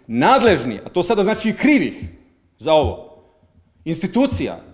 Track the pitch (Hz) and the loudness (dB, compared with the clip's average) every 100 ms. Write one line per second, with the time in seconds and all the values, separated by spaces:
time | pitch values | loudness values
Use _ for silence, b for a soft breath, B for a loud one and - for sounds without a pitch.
0 | - 117 175 262 226 156 120 101 - 180 | -6 0 4 4 4 2 -2 -8 -6 -4
1 | 175 214 196 214 220 214 269 277 127 - | 0 0 0 -2 -4 0 2 2 0 -6
2 | - - _ _ _ - 123 156 123 85 | -14 -16 _ _ _ -8 2 2 2 -4
3 | - - _ _ _ _ _ _ 160 165 | -14 -20 _ _ _ _ _ _ -8 -6
4 | 185 233 277 - 113 82 - | -2 0 0 -2 -6 -8 -16